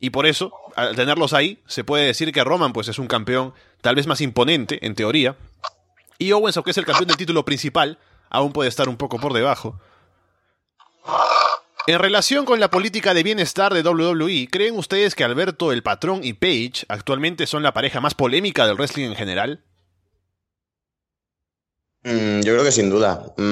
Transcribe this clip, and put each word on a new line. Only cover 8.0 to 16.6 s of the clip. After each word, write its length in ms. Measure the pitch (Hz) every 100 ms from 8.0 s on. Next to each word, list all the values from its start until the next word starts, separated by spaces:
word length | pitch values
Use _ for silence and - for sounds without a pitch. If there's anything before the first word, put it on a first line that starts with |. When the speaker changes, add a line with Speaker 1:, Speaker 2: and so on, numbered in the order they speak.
| _ _ _
Speaker 1:
aún 220 | 127 143
puede 160 | 143 131
estar 200 | 113 135
un 80 | 117
poco 220 | 135 117
por 140 | 143
debajo. 460 | 120 131 127 110 92 - _ _ _ _ _ _ _ _ _ _ _ - - - - - - - - -
En 120 | 170
relación 480 | 190 202 - 277 262
con 140 | 233
la 100 | 202
política 420 | 185 214 208 196
de 100 | 180
bienestar 520 | 170 214 165 - 196
de 80 | 185
W 240 | 160 170 165
W 360 | 165 160 175
E, 60 | 127
¿creen 300 | 185 214 226
ustedes 360 | 160 190 202
que 80 | -
Alberto 480 | 123 123 185 160 165
el 120 | 120
Patrón 380 | 107 101 160 190
y 100 | 131
Page 540 | 104 180 131